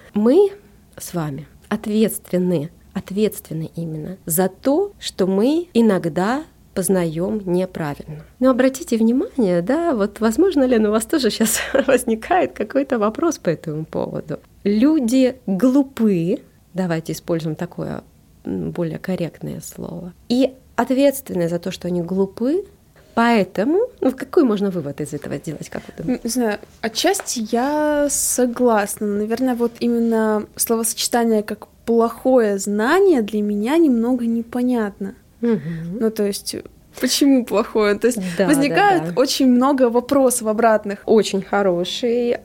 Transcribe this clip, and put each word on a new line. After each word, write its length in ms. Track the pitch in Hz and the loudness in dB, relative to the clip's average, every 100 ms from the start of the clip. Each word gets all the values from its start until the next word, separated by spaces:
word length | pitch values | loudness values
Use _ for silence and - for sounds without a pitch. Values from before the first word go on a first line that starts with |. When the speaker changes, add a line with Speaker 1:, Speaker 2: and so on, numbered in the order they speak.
| - 208 | -8 0
Speaker 1:
Мы 360 | 220 320 403 - - _ _ - | 4 6 4 0 -20 _ _ -18
с 160 | - | -8
вами 320 | 175 151 139 147 - - | -6 -6 -8 -14 -14 -6
ответственны, 1000 | 208 214 214 220 - - 180 180 170 156 - - | -6 -2 0 0 -2 -4 -2 0 0 -4 -12 -12
ответственны 760 | 190 - 196 208 214 - 160 156 - | -12 -6 -2 -2 -2 -10 -10 -8 -8
именно 420 | 165 156 156 185 - | -8 -8 -10 -12 -6
за 220 | 160 190 | -2 -2
то, 440 | - 262 302 403 - | -2 0 0 -2 -6
что 280 | - - 185 | -10 -4 0
мы 400 | 190 240 320 349 233 | 2 2 0 0 2
иногда 680 | 226 180 165 151 196 269 311 _ _ | 4 2 0 -2 -2 -2 -6 _ _
познаем 680 | - 180 185 170 156 190 214 185 | -6 0 0 0 -2 -4 -4 -2
неправильно. 800 | 180 185 - 151 143 - 151 - - | -2 -2 -4 -8 -8 -12 -16 -14 0
Но 100 | 254 | 2
обратите 480 | 247 262 262 - 226 | 4 2 0 -4 0
внимание, 640 | 226 254 440 - 196 175 | 2 2 -2 0 2 2
да, 320 | 180 302 339 | 0 0 0
вот 260 | 233 196 - | 0 -2 -2
возможно 420 | 220 226 381 294 | -2 2 2 4
ли, 140 | 254 233 | 2 4
ну, 80 | 208 | 2
у 20 | |
вас 140 | 220 220 | 0 0
тоже 240 | 320 226 | 0 0
щас 300 | - 220 - - | 0 -2 -2 -2
<laughs> 120 | 277 262 | -2 2
возникает 640 | 254 240 220 - 359 285 | 2 2 -4 0 0 0
какой-то 440 | - 214 269 277 240 | -4 -4 -2 -2 0
вопрос 400 | 208 220 330 - | 0 0 -2 -2
по 100 | 180 | -2
этому 340 | 151 - 151 160 | -4 -4 -8 -6
поводу. 540 | - - - 156 - _ _ | -6 -6 -6 -8 -10 _ _
Люди 720 | 202 214 285 320 226 262 247 247 - | 0 2 4 2 2 2 2 0 -4
глупы, 920 | 190 254 269 269 - 220 180 165 269 - _ _ | 0 2 4 0 0 0 2 0 -4 -6 _ _
давайте 380 | 175 185 165 165 | -6 -4 -4 -6
используем 440 | 156 - 170 160 156 | -8 -4 -4 -4 -6
такое, 480 | 175 - 151 101 - _ _ _ - | -8 -8 -10 -10 -14 _ _ _ -8
м, 260 | 190 165 | -6 -6
более 280 | 160 165 160 | -6 -6 -6
корректное 600 | - 180 160 - 147 147 | -6 -6 -6 -8 -12 -12
слово, 540 | - - - 170 175 - - | -14 -14 -12 -12 -14 -12 -4
и 240 | 247 262 - _ - | 0 0 -2 _ -6
ответственны 720 | 240 262 285 269 - 185 170 | -2 2 2 2 -6 -2 -2
за 100 | 170 | -2
то, 120 | 185 | -6
что 160 | - 175 | -8 -4
они 120 | 175 | -4
глупы, 600 | 170 185 190 - 240 359 403 _ _ _ _ - | -2 -2 -2 -2 -2 -2 -4 _ _ _ _ 0
поэтому, 640 | 233 226 185 - 226 359 494 - | 2 2 0 -2 0 0 0 -2
ну, 120 | 262 | -2
какой 300 | - 269 - | -2 -2 2
можно 260 | 262 208 202 | 2 2 -2
вывод 320 | 175 143 143 | -4 -6 -8
из 120 | 147 | -8
этого 220 | 147 - 139 | -8 -8 -10
сделать, 320 | 160 147 - | -8 -10 -10
как 120 | - - | -14 -14
вы 60 | - | -10
думаете? 180 | 165 247 | -6 -4
Speaker 2:
М, 0 | |
не 60 | 233 | -4
знаю, 300 | 247 226 - - - | -2 -2 -4 -12 -10
отчасти 640 | 226 - 330 392 - 247 214 | -8 -2 0 0 -4 -8 -4
я 560 | 233 269 302 302 294 285 | -2 0 0 0 0 0
согласна. 960 | - - - 247 233 247 214 202 - 208 | -2 -2 0 0 2 2 4 0 -4 -4
Наверное, 480 | 202 214 233 262 233 | -2 -2 -2 0 0
вот 180 | 233 240 | -2 -2
именно 640 | 240 233 233 226 220 214 - - | 0 2 2 2 2 0 -4 -6
словосочетание 880 | - 226 226 - - 240 233 214 | -2 -2 -2 -4 -2 0 2 2
как 240 | 208 208 - _ - | 0 -8 -14 _ 0
«плохое 720 | 233 226 226 262 254 214 196 | 2 2 0 2 4 4 0
знание» 640 | 208 208 226 359 392 277 | -2 0 2 4 4 4
для 180 | 208 214 | 2 -2
меня 360 | 208 208 220 330 | -2 -2 0 4
немного 480 | 320 233 233 254 233 | 4 4 2 0 0
непонятно. 880 | 233 226 247 247 247 208 202 196 - _ - | -2 -4 -2 0 0 -2 -6 -10 -12 _ -4
Speaker 1:
Мгм. 560 | 233 202 151 165 170 196 | -2 0 -2 -8 -8 -4
Speaker 2:
Ну, 120 | 220 | -2
то 120 | 220 | -2
есть... 320 | 202 196 - - - _ _ - | -4 -4 -8 -12 -12 _ _ -4
Почему 440 | 254 - 277 269 233 | -2 2 4 4 2
плохое? 500 | 196 226 220 208 208 | -2 0 0 2 2
То 80 | 233 | 0
есть 140 | 233 185 170 | 0 -4 0
Speaker 1:
Да, 80 | 190 | 2
Speaker 2:
возникает 600 | 285 285 349 403 359 165 | 2 2 4 4 2 0
Speaker 1:
да, 60 | |
да. 80 | 175 | 0
Speaker 2:
очень 280 | 269 - 262 | 0 2 4
много 420 | 247 269 269 247 | 4 4 4 2
вопросов 580 | 240 240 277 262 247 220 | 2 2 2 2 2 -2
обратных. 520 | 214 226 214 214 202 - | 2 4 4 0 -6 2
Speaker 1:
Очень 340 | 220 190 196 | 4 4 -2
хороший, 960 | 190 202 196 175 175 - 240 240 240 - | -2 0 2 0 -2 -4 -2 0 0 -2